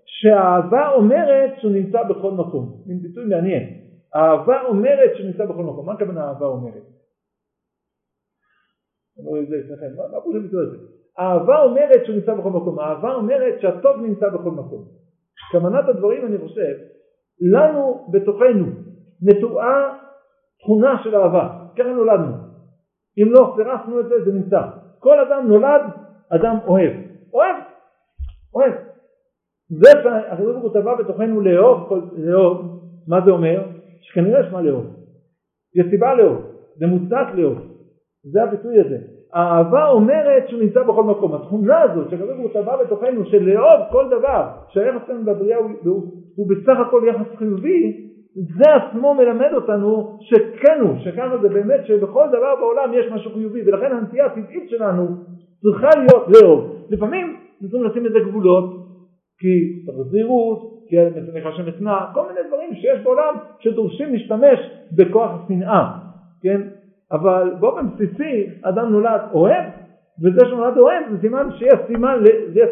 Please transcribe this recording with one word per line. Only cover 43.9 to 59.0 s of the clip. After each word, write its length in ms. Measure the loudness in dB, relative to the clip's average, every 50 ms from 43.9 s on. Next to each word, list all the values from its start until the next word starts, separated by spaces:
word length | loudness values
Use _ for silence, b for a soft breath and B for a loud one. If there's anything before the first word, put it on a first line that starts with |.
כל 180 | 0 0 0 2
דבר, 380 | 0 0 0 0 0 -2 -4 -4 -10 -20 -20 _
שהיחס 380 | _ -2 -2 -2 -4 -6 -10
שלנו 180 | -10 -10 -6 -4
בבריאה 340 | -4 -4 -2 -2 -2 0 -2
הוא, 120 | -2 -4 -6 -6 -4
הוא, 180 | -2 -2 -2 -6 -10 -16 -20 -20 _ _
הוא 120 | -8 -2 -2
בסך 280 | -2 0 2 2 2 2 2
הכל 160 | 2 2 2 2 2
יחס 280 | 0 -2 -8 -10 -10 -8
חיובי, 720 | -6 -4 -4 -4 -2 0 0 0 0 -2 -4 -8 -18 -20 -20 -20 _ _ _
זה 400 | -12 -12 -10 0 4 4 6 6
עצמו 400 | 4 2 -2 -8 -2 0 0 2
מלמד 360 | 4 2 2 2 0 -2 0 0
אותנו 640 | -2 -2 -2 -4 -2 0 -2 -2 -2 -4 -8 -14 -20
שכן 600 | -4 2 2 2 2 0 -6 2 2 2 4 4
הוא, 180 | 0 -2 -2 -4
שככה 400 | -8 -10 -8 -8 -6 -6 -4 0
זה 60 | 0 0
באמת 380 | 0 0 0 0 0 0 0
שבכל 400 | 0 0 0 0 -2 2 2 2 2
דבר 280 | 2 0 0 0 0 0
בעולם 300 | 0 -2 0 -2 -2 0 -2
יש 180 | -2 -2 -2
משהו 180 | -6 -10 -12 -10 -10
חיובי, 280 | -8 -8 -8 -8 -2 0
ולכן 260 | 0 0 0 -2 -2
הנטייה 340 | -2 -4 -6 -4 0 0 0
הטבעית 440 | 0 -2 -8 -12 -10 -12 -14 -10 -8
שלנו 360 | -6 -4 -2 -2 -2 -2 -2 -4 -6 -10 -14 -20 -20 -20 _ _ _ _
צריכה 280 | -2 -2 0 2 4 4 4
להיות 320 | 6 8 6 6 6 6 8
לאהוב. 580 | 10 10 10 10 6 4 2 -8 -14 -16 -8 -8
לפעמים 460 | -6 -4 -4 -4 -4 -6 -6 -8 -12 -14 -20 _ _ _
צריכים 240 | -12 -6 -4 -4 -2
לשים 220 | -2 -4 -4 -4
איזה 120 | 0 0 0 0 0
גבולות, 360 | -4 0 2 4 4 4 0 -4 -12 -16 -20 -20 -20 _